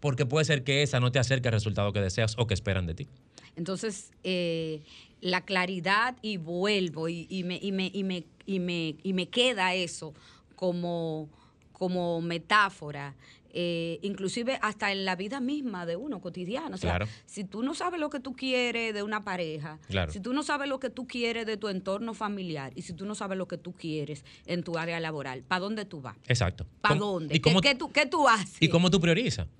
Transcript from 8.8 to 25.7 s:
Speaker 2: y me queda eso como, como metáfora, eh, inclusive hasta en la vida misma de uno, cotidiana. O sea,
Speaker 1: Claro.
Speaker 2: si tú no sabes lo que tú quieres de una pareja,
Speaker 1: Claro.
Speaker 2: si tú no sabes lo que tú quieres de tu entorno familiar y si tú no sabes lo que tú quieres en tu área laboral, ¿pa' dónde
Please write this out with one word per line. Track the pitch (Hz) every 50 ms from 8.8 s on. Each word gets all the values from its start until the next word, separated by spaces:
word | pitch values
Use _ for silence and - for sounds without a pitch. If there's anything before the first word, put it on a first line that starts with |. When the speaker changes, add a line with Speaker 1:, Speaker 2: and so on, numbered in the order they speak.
| 165 160 151 156 -
Speaker 2:
y | 190 190
me | 185 180 -
queda | - 247 247 254 247 202 185 185 180
eso | 190 180 165 165 - - 156 151 - - - - - _ _ _
como, | - - 185 175 175 175 175 175 170 165 165 156 156 156 151 - - _ _ _ _ _ _
como | _ - 185 185 180 180 175 170 170 165
metáfora, | 165 170 170 170 165 - 208 214 208 196 - - - 147 147 143 143 139 135 - - - - - _ - -
eh, | - 175 175 170 165 165 170 165 -
inclusive | - 202 202 185 190 185 - 240 233 233 262 254
hasta | - 214 208 - - 202
en | 196 196 196
la | 190 185
vida | 175 196 214 226 277
misma | 254 247 285 302 277 247 202 180 175
de | 165 165
uno, | 175 240 302 262 185
cotidiana. | - 180 165 180 180 175 214 269 330 294 196
O | 185
sea, | - 87 87 87
Speaker 1:
Claro. | 101 110 - - -
Speaker 2:
si | - - - 208
tú | 185 - 214 233
no | 269 330
sabes | - 359 359 349 349
lo | 294 302
que | 294 285
tú | 240 277 247
quieres | - - 262 254 247 247 240 233 233 233 226 214
de | 208 202
una | 208 214 214 208
pareja, | 208 190 180 175 160 156 160 143 160 151 156 - -
Speaker 1:
Claro. | 190 - 87 82
Speaker 2:
si | 78 202
tú | 185 226 254
no | 285 302
sabes | - 302 285 277 285
lo | 269 262
que | 269 247
tú | - - 254 254
quieres | - 247 240 233 233 233 233
de | 214 220
tu | 202 214 214
entorno | 196 190 185 190 190 202 226 226 220
familiar | 220 220 208 208 196 185 180 160 147 135 135 127
y | 165
si | 180 - 180
tú | 156 190
no | 202 214
sabes | 208 220 196 190 190
lo | 180 180
que | 180 160
tú | 147 180
quieres | 180 - - 165 151 156 147 143 151 147 - - - - -
en | - 175 175 170
tu | - 165 165
área | 160 170 170 165
laboral, | 165 160 156 151 135 135 127 131 127 127
¿pa' | 185 185
dónde | 180 202